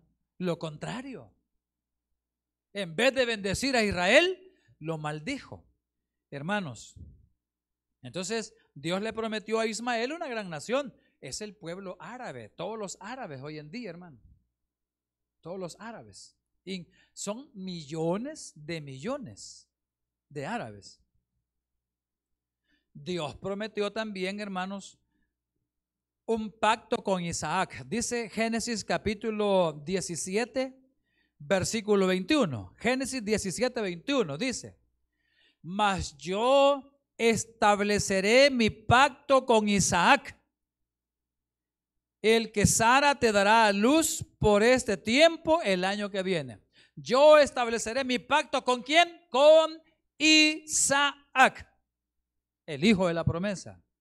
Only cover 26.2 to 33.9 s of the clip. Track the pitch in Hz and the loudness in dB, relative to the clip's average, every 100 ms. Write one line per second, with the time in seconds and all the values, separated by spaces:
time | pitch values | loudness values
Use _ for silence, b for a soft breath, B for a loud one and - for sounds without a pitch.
26.2 | - 226 220 - 214 233 - - - 185 | -6 -4 -6 -2 0 0 -4 -6 -2 -4
27.2 | 170 - 156 180 175 - 127 220 - 240 | -4 -6 -4 -2 -4 -8 -8 -6 -4 -6
28.2 | 220 208 226 226 240 220 - 175 202 214 | -6 -4 -2 -2 -4 -6 -4 -4 -4 -4
29.2 | 226 214 208 190 170 151 147 185 - 165 | -4 -2 2 2 2 -2 -6 -6 -6 -8
30.2 | 185 202 240 262 262 - _ _ _ _ | -6 -4 -4 -4 -6 -10 _ _ _ _
31.2 | _ - 147 190 175 226 202 202 185 185 | _ -16 -2 0 0 -4 0 2 2 0
32.2 | 190 302 185 113 92 - 220 262 254 262 | 0 0 0 -4 -10 -6 -2 -2 -4 -6
33.2 | 208 208 196 196 247 247 196 | -2 -2 -2 -4 -4 -4 -6